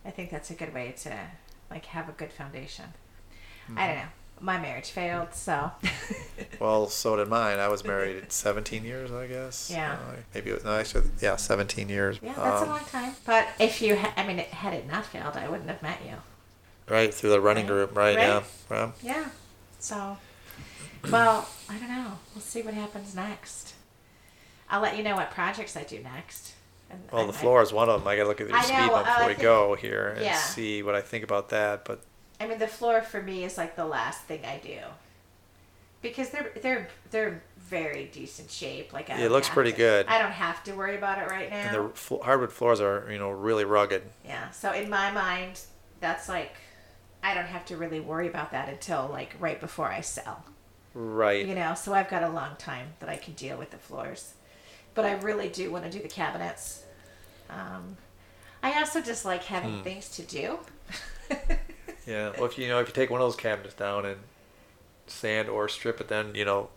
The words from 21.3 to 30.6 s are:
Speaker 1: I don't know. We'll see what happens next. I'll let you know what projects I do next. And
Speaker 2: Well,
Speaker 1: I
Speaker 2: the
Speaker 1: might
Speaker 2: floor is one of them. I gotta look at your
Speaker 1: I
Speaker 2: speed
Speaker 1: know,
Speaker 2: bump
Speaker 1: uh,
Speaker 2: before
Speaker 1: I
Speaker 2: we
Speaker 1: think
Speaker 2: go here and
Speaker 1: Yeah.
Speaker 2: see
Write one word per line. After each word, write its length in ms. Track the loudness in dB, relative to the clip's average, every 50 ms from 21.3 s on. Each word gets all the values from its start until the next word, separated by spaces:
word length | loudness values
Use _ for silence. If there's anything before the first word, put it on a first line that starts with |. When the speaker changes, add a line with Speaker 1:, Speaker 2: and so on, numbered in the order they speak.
| 6 6 2 -6 -12 -14 -12 -10
Speaker 1:
I 80 | -8 -8
don't 100 | -6 -6
know. 220 | -6 -6 -6 -6 -8 -12 -16 -16 -16
We'll 60 | -14 -12
see 180 | -8 -8 -6
what 120 | -6 -4 -4
happens 400 | -6 -6 -6 -8 -10 -12 -10 -8
next. 580 | -6 -6 -6 -6 -10 -12 -14 -14 -14 -14 -16 -18 -20 -20 _ _ _ _ _ _ _ _ -20 -20 -20 -20 -20 -20 -20 -8 -4
I'll 120 | -2 0
let 160 | 0 0 0 0
you 60 | -2
know 120 | 0 0
what 160 | 0 -2 -4
projects 440 | -2 -2 -2 -2 -2 -4 -8 -8 -8
I 80 | -10 -10
do 160 | -10 -12 -12 -12
next. 500 | -12 -14 -14 -14 -14 -16 -16 -16 -16 -20 -20 -20 _ _ -20 -20 -20
And 80 | -18 -18 -14 -4
Speaker 2:
Well, 120 | 0 0 0
Speaker 1:
I 20 | 0
Speaker 2:
the 40 |
Speaker 1:
might 100 | 0 2
Speaker 2:
floor 200 | 6 8 10 10 10
is 100 | 10 8
one 160 | 4 6 6
of 100 | 6 4
them. 60 | 4 2
I 80 | 4
gotta 120 | 4 4 4
look 120 | 2 0
at 60 | -2 2
your 80 | 4 4
Speaker 1:
I 40 | 4
Speaker 2:
speed 140 | 6 4 6
Speaker 1:
know, 120 | 6 6
Speaker 2:
bump 180 | 6 6 6 6
Speaker 1:
uh, 20 | 6
Speaker 2:
before 100 | 6 6
Speaker 1:
I 40 | 4
Speaker 2:
we 60 | 4
Speaker 1:
think 80 | 6 8
Speaker 2:
go 320 | 8 10 10 8 6 4
here 340 | 0 0 -2 -2 0 0 -2
and 160 | -2 -2 0
Speaker 1:
Yeah. 120 | 0 0 0
Speaker 2:
see 460 | 0 -2 -2 -4